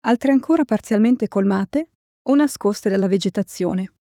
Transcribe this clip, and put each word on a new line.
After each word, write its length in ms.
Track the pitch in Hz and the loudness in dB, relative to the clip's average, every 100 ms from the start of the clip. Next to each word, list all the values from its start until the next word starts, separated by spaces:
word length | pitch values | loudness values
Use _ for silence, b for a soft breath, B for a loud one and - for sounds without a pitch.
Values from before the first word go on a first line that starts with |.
altre 280 | - 240 269 | 0 0 2
ancora 340 | 269 - 320 | 0 2 0
parzialmente 600 | 285 214 - 208 226 247 208 | 2 -2 0 0 2 2 0
colmate 640 | 202 196 196 196 285 330 _ _ _ | 0 0 0 -2 -4 -6 _ _ _
o 120 | - 285 | 0 2
nascoste 520 | 294 - 202 208 208 | 2 0 -2 -2 -2
dalla 200 | 196 190 | -2 0
vegetazione. 840 | 190 190 202 190 - 180 185 190 _ | 0 0 -4 -6 -4 -4 -4 -8 _